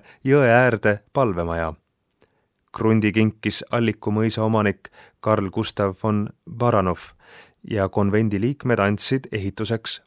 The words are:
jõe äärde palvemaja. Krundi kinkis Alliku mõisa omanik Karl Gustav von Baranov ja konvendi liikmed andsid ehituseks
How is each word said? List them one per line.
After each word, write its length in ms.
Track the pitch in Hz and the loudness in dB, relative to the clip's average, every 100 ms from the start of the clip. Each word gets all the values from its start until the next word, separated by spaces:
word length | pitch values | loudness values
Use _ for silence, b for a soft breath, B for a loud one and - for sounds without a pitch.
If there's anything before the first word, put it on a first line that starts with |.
| b b | b b
jõe 240 | 131 143 127 | 0 4 6
äärde 500 | 117 127 113 107 101 - | 6 4 2 2 0 -2
palvemaja. 640 | - 123 87 85 82 80 78 _ _ _ _ _ _ _ _ _ | -2 0 0 -4 -4 -4 -8 _ _ _ _ _ _ _ _ _
Krundi 400 | - 110 110 104 | -2 2 2 2
kinkis 520 | 110 110 107 107 - - | 2 2 0 -6 -6 -4
Alliku 420 | 120 113 107 - | -2 -2 -2 -4
mõisa 300 | 107 113 107 110 | -2 -2 0 0
omanik 420 | 110 104 95 - b b _ | 2 0 -2 -8 b b _
Karl 300 | - 107 98 | 0 0 0
Gustav 460 | 110 110 - 98 95 | -4 -6 -2 -4 -2
von 260 | 110 104 104 - - | -2 -2 -2 -8 -16
Baranov 640 | 123 120 113 92 85 - - B B B _ - | -4 0 2 2 -2 -8 -20 B B B _ -6
ja 180 | 107 95 | -2 -2
konvendi 520 | - 101 104 113 98 | 0 2 2 0 0
liikmed 380 | 113 143 127 110 | -2 -4 -2 2
andsid 500 | 98 104 - 135 - | 2 0 -2 -4 -4
ehituseks 680 | 107 95 95 107 113 - - | -8 -6 -6 -4 -4 -6 -10